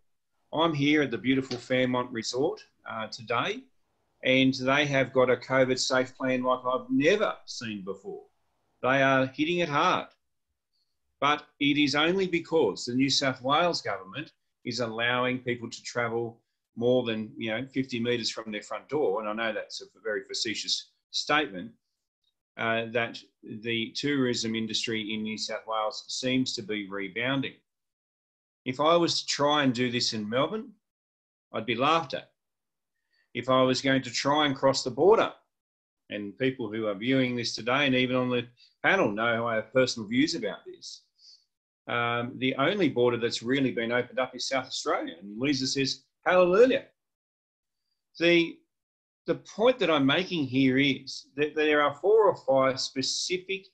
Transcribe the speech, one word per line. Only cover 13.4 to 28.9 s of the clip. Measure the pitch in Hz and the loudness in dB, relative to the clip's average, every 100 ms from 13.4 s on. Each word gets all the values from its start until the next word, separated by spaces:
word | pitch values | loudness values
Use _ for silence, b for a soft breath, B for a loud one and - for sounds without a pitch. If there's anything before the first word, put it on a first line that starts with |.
Wales | 127 151 175 147 | -2 2 2 -2
government | 110 98 95 131 160 _ _ _ | -6 -8 -10 -12 -14 _ _ _
is | 123 123 | -8 -4
allowing | 113 110 120 123 127 123 | -4 -2 -2 0 0 -2
people | 123 120 117 | -4 -6 -8
to | - | -12
travel | - 123 117 117 117 120 _ _ _ 110 | -8 -4 -2 -2 -6 -10 _ _ _ -2
more | 120 127 | 2 2
than, | 113 110 110 - | 2 -4 -6 -8
you | 113 | -6
know, | 110 135 | -6 -4
fifty | 135 131 120 | -6 -4 -4
metres | 120 120 107 | -2 -2 -2
from | 120 110 | -8 -8
their | 104 | -10
front | - 107 92 | -8 -12 -6
door, | 147 110 104 | -2 0 -2
and | 107 | -4
I | |
know | 107 113 | -4 -4
that's | 101 - - | -6 -10 -14
a | 98 _ | -16 _
very | 110 104 | -6 -6
facetious | 98 101 113 104 92 - - _ _ | -6 -6 -6 -6 -4 -6 -6 _ _
statement, | - - 151 143 92 76 _ _ _ _ _ _ _ _ - | -8 0 0 0 -8 -14 _ _ _ _ _ _ _ _ -6
uh, | 113 113 113 | -2 -2 -2
that | 117 117 - - _ | -4 -4 -8 -18 _
the | - 110 117 117 110 | -16 -10 -4 -2 -2
tourism | - 143 139 127 117 113 113 | -4 -2 2 2 0 -2 -2
industry | 110 107 120 110 104 | -2 -4 -2 -4 -4
in | 107 | -6
New | 110 107 | -6 -8
South | - 107 110 | -8 -8 -6
Wales | 110 107 - - | -4 -4 -6 -12
seems | - 127 131 127 | -6 0 0 0
to | - | -4
be | 101 104 95 | -8 -8 -6
rebounding. | 98 98 107 127 139 110 - _ _ _ _ _ _ _ _ _ _ | -8 -8 -6 -4 -2 -4 -10 _ _ _ _ _ _ _ _ _ _
If | 127 127 | -10 0
I | 151 | 2